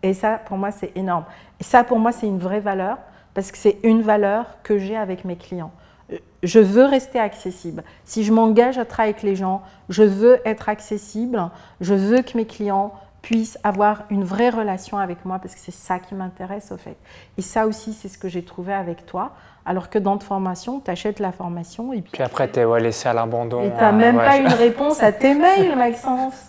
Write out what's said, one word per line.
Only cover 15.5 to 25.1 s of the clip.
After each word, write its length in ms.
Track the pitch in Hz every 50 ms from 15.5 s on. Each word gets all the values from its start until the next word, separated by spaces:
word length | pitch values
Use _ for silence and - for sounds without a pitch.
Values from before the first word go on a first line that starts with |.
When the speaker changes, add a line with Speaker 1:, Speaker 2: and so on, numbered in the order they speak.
| -
Speaker 1:
que 60 | -
c'est 100 | - - 175
ça 240 | - - - 185 180
qui 160 | 180 - 208
m'intéresse, 580 | 190 185 185 175 - 190 185 196 208 208 - 196
au 40 |
fait. 200 | 185 - - - _ _ _ - - - _ _ -
Et 40 | 185
ça 240 | - - 226 220
aussi, 280 | 220 214 214 - 226 214
c'est 140 | 214 - 196
ce 100 | 190 -
que 100 | - 190
j'ai 160 | 170 180 175
trouvé 300 | 175 - - 180 185 202
avec 320 | 196 185 175 170 170 -
toi. 260 | - - 180 196 285 - - - - _ _ _
Alors 240 | - 180 185 180 -
que 80 | - 220
dans 180 | 196 196 196
ta 80 | 202 202
formation, 560 | - 202 190 190 185 180 170 - - 254 277
t'achètes 400 | 269 - 175 175 - 214 208 -
la 120 | 208 185 180
formation 600 | - 185 175 175 175 170 170 - - 233 254 269
et 80 | 220
puis 120 | 165 - -
Speaker 2:
Puis 100 | - 135
après, 260 | 123 - - 139 123
t'es, 160 | - 131 120
ouais, 160 | 113 117 117
laissé 300 | 113 117 110 - - 127
à 20 | 120
l'abandon, 480 | 113 113 117 113 117 120 117 120 120
Speaker 1:
et 100 | 123 202 - -
t'as 120 | 233 214
Speaker 2:
euh, 20 | 208
Speaker 1:
même 240 | 214 226 240 240
Speaker 2:
ouais, 80 | 233 233
Speaker 1:
pas 120 | 277 277 277
Speaker 2:
je 20 |
Speaker 1:
une 80 | 277 262 254
réponse 480 | 226 233 240 233 - 277 294 302 - -
à 100 | 214